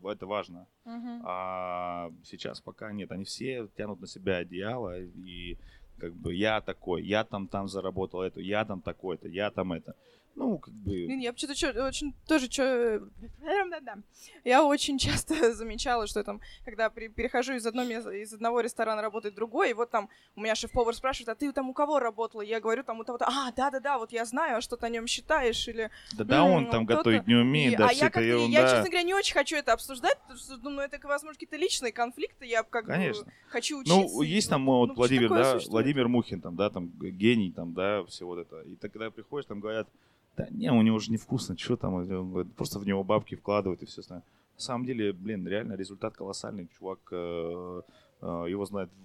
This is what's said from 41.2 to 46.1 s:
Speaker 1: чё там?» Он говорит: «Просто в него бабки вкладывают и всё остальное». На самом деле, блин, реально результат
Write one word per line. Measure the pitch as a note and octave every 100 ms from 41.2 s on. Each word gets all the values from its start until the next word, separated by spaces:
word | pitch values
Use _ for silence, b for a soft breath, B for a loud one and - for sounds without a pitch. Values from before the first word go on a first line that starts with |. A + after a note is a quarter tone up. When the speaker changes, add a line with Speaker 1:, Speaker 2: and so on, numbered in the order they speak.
| - C3 - F2+
Speaker 1:
чё | - B2
там?» | G2
Он | F#2 F2+
говорит: | F#2 F#2 F#2 F2
«Просто | - - G2+
в | G2
него | G2
бабки | F#2+ G#2+ -
вкладывают | - - G#2 F#2+ F2
и | E2
всё | -
остальное». | - F2+ - b b
На | -
самом | - B2 B2+
деле, | B2 G2+
блин, | F2+ G2 G#2 F2
реально | G2+ A#2+
результат | F#2+ F#2+ G2 A2